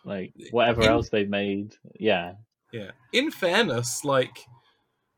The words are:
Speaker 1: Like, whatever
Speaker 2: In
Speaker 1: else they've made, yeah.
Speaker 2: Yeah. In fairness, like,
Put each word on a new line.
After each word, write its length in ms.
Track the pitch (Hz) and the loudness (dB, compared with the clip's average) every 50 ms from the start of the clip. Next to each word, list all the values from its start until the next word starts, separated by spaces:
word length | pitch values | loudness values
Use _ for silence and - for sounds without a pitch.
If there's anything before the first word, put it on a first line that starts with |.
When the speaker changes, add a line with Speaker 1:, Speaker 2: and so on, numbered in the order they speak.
| - | -12
Speaker 1:
Like, 300 | - 101 98 92 - - - - - | -10 -8 -8 -10 -10 -14 -18 -10 -4
whatever 320 | 110 117 113 120 117 120 110 | 0 2 2 2 4 4 4
Speaker 2:
In 60 | 110 | 4
Speaker 1:
else 200 | 113 117 107 - | 4 4 0 0
they've 200 | - 107 104 101 | 0 0 0 0
made, 460 | 101 101 101 101 98 98 101 107 - _ - - - - | -2 -2 -2 -2 -2 -4 -6 -8 -14 _ -20 -20 -10 -2
yeah. 360 | 98 110 98 87 85 87 92 104 110 _ _ _ _ _ - | 0 2 2 2 0 -6 -12 -18 -20 _ _ _ _ _ -14
Speaker 2:
Yeah. 180 | 117 101 92 - _ _ _ - | -14 -12 -14 -16 _ _ _ -2
In 180 | 226 277 320 | 0 0 -2
fairness, 760 | - - 196 170 180 214 233 175 120 117 120 120 - - - | -2 -2 -2 0 2 2 2 0 0 -2 -2 -4 -6 -4 -2
like, 420 | 143 139 131 127 - - - - - - - _ _ _ _ _ _ _ _ _ _ _ | 0 2 2 0 0 -4 -16 -20 -20 -20 -20 _ _ _ _ _ _ _ _ _ _ _